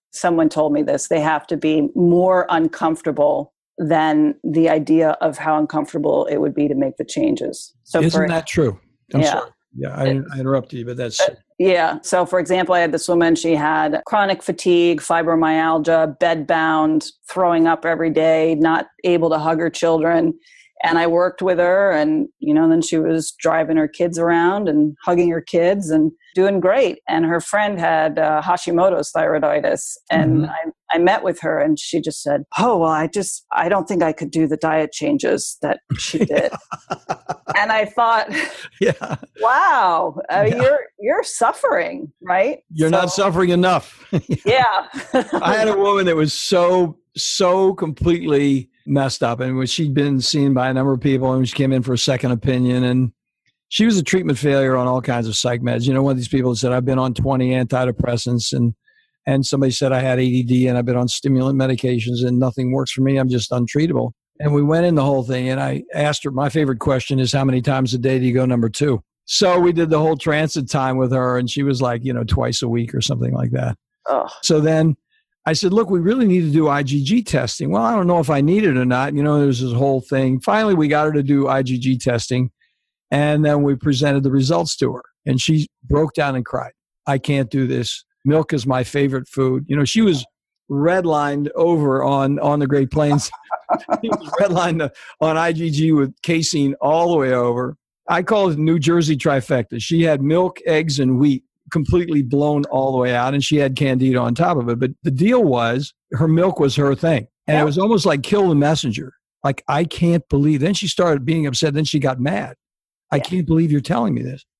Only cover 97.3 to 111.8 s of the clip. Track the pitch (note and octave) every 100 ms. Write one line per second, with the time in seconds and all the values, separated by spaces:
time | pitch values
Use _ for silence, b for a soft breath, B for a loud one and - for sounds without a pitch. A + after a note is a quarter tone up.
97.3 | B2+ A#2+ A#2+ B2+ - _ _ - F3 F3+
98.3 | G#3+ F#3+ D3+ D#3 E3 C#3 E3+ D#3 D3 D#3+
99.3 | C#3 - C3 A2+ A#2 - E3 E3 D3 C#3
100.3 | E3 F#3 F3+ E3+ D#3 D#3+ C#3 C3 B2+ D3
101.3 | C3 - _ - D#3+ C#3+ F3+ E3+ D3+ B2+
102.3 | C#3+ D3 D3 C#3+ C3+ C3+ C3 B2 A#2+ B2+
103.3 | C#3+ C3+ D3+ C#3 C3 C#3+ C3 C3 B2 A#2+
104.3 | A#2+ E3+ E3 A#2+ A#2+ C3 - - C3 F#3+
105.3 | B3+ F#3+ B2 A#2 B2 C#3+ - _ B2+ D#3+
106.3 | D#3+ F#3 F3 C#3+ C3+ C#3+ C3+ E3 D3 G#2+
107.3 | _ - D3+ D3+ D3 G3+ A3+ F3+ C#3+ B2+
108.3 | G#3 G3 D3 D3 D#3 C3+ F2+ C3 - _
109.3 | _ C#3+ C3+ - C#3+ E3+ - E3+ E3+ -
110.3 | C#3 C#3+ D3 D#3 G3+ F#3+ - F3 D3 B2+
111.3 | D#3+ D3 B2 D#3+ C#3+